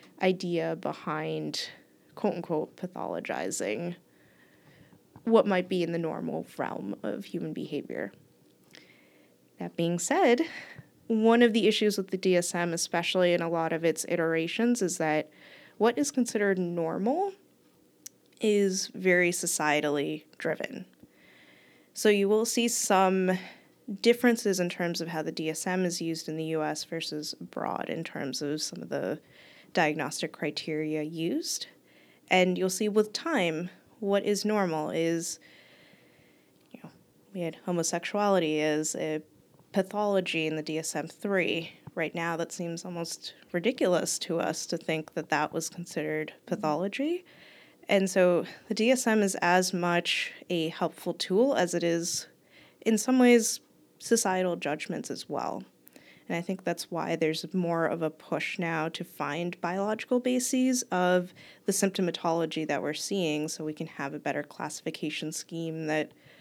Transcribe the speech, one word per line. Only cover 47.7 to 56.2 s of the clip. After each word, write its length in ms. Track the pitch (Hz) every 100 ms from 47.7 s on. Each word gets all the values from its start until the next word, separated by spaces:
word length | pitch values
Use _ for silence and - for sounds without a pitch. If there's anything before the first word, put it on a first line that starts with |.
| _ -
And 200 | 196 190
so 360 | 190 180 175 180 - -
the 40 |
D 180 | 202 226
S 140 | 254 240
M 160 | 220
is 140 | 202 190
as 320 | 175 180 185
much 580 | 185 175 175 170 - - - -
a 200 | 175 160
helpful 440 | - 170 - 180
tool 420 | 165 - 185 269 -
as 180 | 175
it 100 | 175
is, 440 | 170 170 175 - - _ _ - - _
in 160 | - 214
some 220 | - 254
ways, 400 | 247 240 220 - - _ _ _
societal 560 | - 226 196 185 185 175
judgments 560 | 143 151 - 170 -
as 180 | - -
well. 340 | 143 78 - 185 _ _ - - -